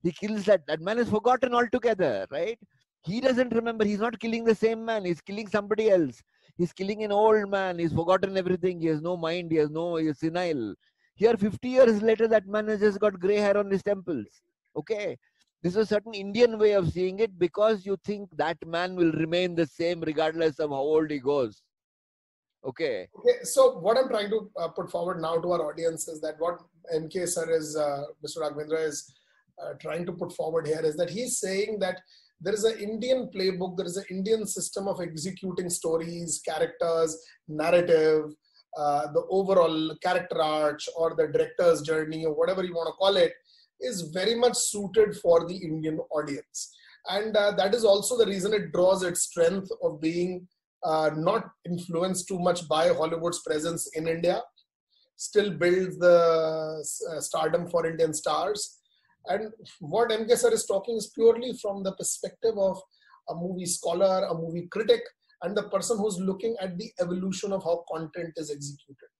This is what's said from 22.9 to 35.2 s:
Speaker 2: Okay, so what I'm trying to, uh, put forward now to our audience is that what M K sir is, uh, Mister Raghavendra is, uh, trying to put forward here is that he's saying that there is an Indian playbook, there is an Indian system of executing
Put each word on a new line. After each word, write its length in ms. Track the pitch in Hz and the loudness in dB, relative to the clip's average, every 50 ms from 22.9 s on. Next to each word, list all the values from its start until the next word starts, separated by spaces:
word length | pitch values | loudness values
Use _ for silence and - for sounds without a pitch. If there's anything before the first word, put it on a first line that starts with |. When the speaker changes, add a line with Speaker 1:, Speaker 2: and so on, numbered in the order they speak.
| 120 95 90 - _ - | -2 -4 -6 -10 _ -2
Speaker 2:
Okay, 180 | - 240 247 - - | 2 2 2 2 -2
so 360 | - - 277 262 247 254 190 | -4 4 6 6 6 4 2
what 180 | 165 196 233 262 | 0 2 2 2
I'm 120 | 254 254 | 2 0
trying 200 | 240 214 202 202 | 0 -2 -2 -2
to, 100 | 214 220 202 - _ 185 | -2 -4 -4 -6 _ -8
uh, 60 | 170 160 | -8 -6
put 220 | - - 175 - | -6 -8 -10 -6
forward 300 | - - 170 180 180 165 | -4 -4 -4 -4 -4 -4
now 140 | 160 160 170 165 | -4 -2 -2 -2
to 140 | 165 175 180 | 0 0 0
our 120 | 170 160 151 | 0 -2 -4
audience 380 | 143 165 165 165 165 156 - - | -6 -4 -4 -4 -4 -4 -8 -10
is 100 | 160 151 | -10 -8
that 140 | 151 156 156 - | -8 -8 -6 -4
what 200 | 160 175 175 175 - _ _ _ _ 170 165 | -4 -4 -4 -6 -12 _ _ _ _ -4 -4
M 140 | 156 156 156 | -4 -4 -4
K 160 | 151 190 175 | -4 -4 -4
sir 240 | 170 - 175 165 160 165 160 | -2 -2 -4 -2 0 0 -2
is, 160 | 156 151 147 156 | -2 -2 -4 -2
uh, 260 | 151 147 143 139 143 - - _ | -2 0 -2 -4 -6 -10 -12 _
Mister 200 | 151 147 - 165 | -12 -12 -8 -4
Raghavendra 440 | 156 151 143 147 151 151 156 160 160 | -6 -4 -4 -6 -4 -4 -2 -2 -2
is, 280 | 156 143 - - - _ _ _ _ _ _ _ _ _ - 151 | -2 -4 -6 -12 -14 _ _ _ _ _ _ _ _ _ -14 -12
uh, 100 | 151 147 143 | -12 -12 -10
trying 240 | - 156 156 170 175 | -10 -8 -6 -6 -6
to 80 | 180 175 | -6 -6
put 180 | 175 175 170 - | -8 -8 -10 -6
forward 320 | - 160 160 160 165 156 147 | -6 -6 -2 -2 -2 0 0
here 140 | 156 160 160 156 | -2 0 0 -2
is 40 | 151 151 | 0 0
that 120 | 170 - | -2 -2
he's 300 | 165 208 247 254 - - | -2 -4 -4 -4 -4 -4
saying 400 | - 190 190 196 208 214 220 208 | -2 -2 0 -2 -2 -2 -2 -2
that 220 | 190 185 180 - _ _ _ _ _ _ _ _ | -2 -2 -2 -6 _ _ _ _ _ _ _ _
there 120 | 156 185 214 | -4 -2 -2
is 100 | 214 202 | 2 2
an 160 | 226 220 - | 0 0 0
Indian 500 | 202 208 220 220 220 254 262 254 233 - - | -6 -8 -6 -4 0 0 0 0 0 -6 -6
playbook, 400 | 190 185 190 180 175 180 180 175 | -2 0 0 0 -2 -4 -6 -4
there 100 | 180 185 | -6 -6
is 120 | 175 175 196 | -6 -6 -8
an 80 | 196 - | -8 -8
Indian 380 | 180 190 190 214 226 220 214 202 | -8 -6 0 0 0 0 0 -6
system 400 | - 196 - - - 202 196 196 | -6 -6 -6 -6 -6 -6 -4 -4
of 140 | 185 - | -4 -4
executing 680 | 175 165 160 156 | -6 -8 -8 -8